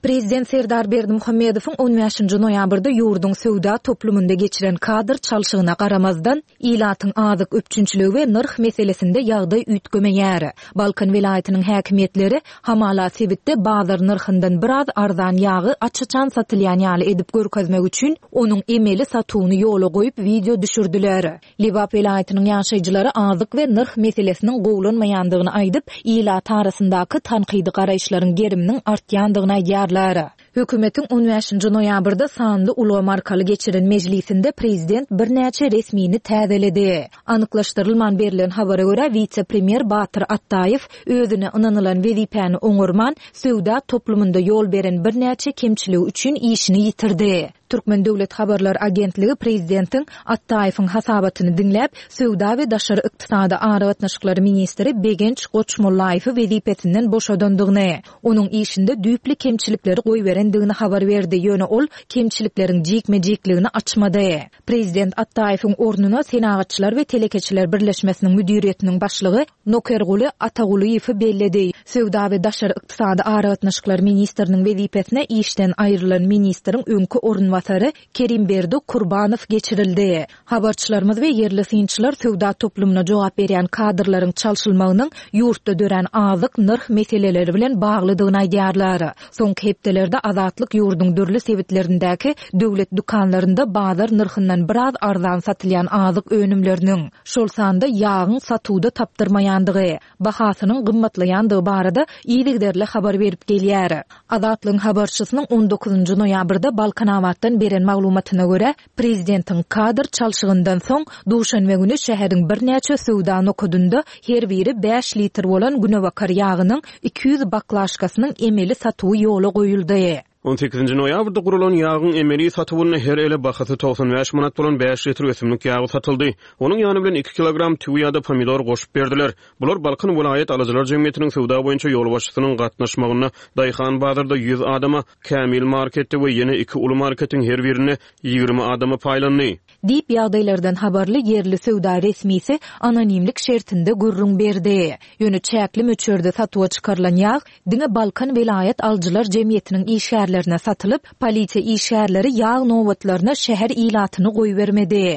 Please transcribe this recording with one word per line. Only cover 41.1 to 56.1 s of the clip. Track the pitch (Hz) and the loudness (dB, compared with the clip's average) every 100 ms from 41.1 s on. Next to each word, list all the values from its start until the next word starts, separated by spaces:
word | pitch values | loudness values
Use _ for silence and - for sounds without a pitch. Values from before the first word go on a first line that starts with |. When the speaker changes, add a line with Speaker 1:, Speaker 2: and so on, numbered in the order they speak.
| 247 233 208 190 214 | 0 0 -2 -2 0
Speaker 1:
ynanylan | 220 208 190 185 | 2 2 2 0
wezipäni | 214 214 214 220 180 180 | 0 0 -2 -2 -2 0
oňurman, | 220 202 190 185 240 320 - | 2 2 2 2 0 -2 -14
sowda | - 262 226 185 240 - | -6 -2 0 0 -2 -2
toplumunda | 240 - 208 196 180 | -6 -2 0 2 2
ýol | 180 214 208 | 2 2 2
beren | 196 185 180 | 0 0 0
bir | 190 | -2
näçe | 226 247 254 285 | 0 -2 -2 -6
kemçiligi | - 233 214 - 180 180 | -2 -2 0 0 0 0
üçin | - 262 | -2 -4
işini | 294 233 226 - 190 214 | -2 -2 0 2 2 2
ýitirdi. | - 220 175 208 180 151 _ _ | 0 -2 0 0 0 -4 _ _
Türkmen | 233 208 208 | -4 0 0
Döwlet | 196 208 196 | 2 0 -4
Habarlar | - 208 202 196 190 | -4 -2 0 0 0
Agentligi | 208 190 196 196 202 | 0 0 -2 0 0
prezidentiň | 285 233 214 165 190 185 262 302 - | 0 -2 -2 0 -2 0 -2 -4 -14
Attaýewiň | - 226 - 220 196 - 190 | -6 -6 -2 0 0 0 0
hasabatyny | 214 226 214 190 - 175 170 | 0 0 0 0 0 0 2
dinläp, | 202 202 294 - - | 2 2 -2 -6 -20
sowda | - 247 196 202 240 | -2 -2 0 0 0
we | 277 | 0
daşary | 214 - 208 214 | -2 0 -2 -2
ykdysady | _ - 208 190 | _ -4 0 0
ara | 180 220 208 | 0 0 2
gatnaşyklary | 202 202 196 - 196 185 | 0 -2 -4 -4 -2 2
ministri | 196 196 190 - 202 233 | 2 2 0 -2 -2 0
Begenç | 214 190 214 262 - | 0 0 0 -2 -4
Goçmullaýew | 220 220 - 196 190 185 | -4 -2 0 2 2 2